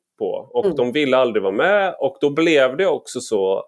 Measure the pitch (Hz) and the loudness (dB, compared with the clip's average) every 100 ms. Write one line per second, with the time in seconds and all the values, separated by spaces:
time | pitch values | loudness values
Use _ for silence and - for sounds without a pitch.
0 | _ - 98 - - 120 190 147 123 135 | _ -8 -6 -6 -6 -2 -2 0 -2 0
1 | 139 127 127 107 95 104 170 208 190 165 | 2 2 2 0 -2 0 2 2 0 -2
2 | 131 - 147 143 165 147 131 147 190 135 | -4 -2 -2 0 2 4 2 2 -2 -2
3 | - 127 - 104 95 98 | -6 -12 -4 0 0 -2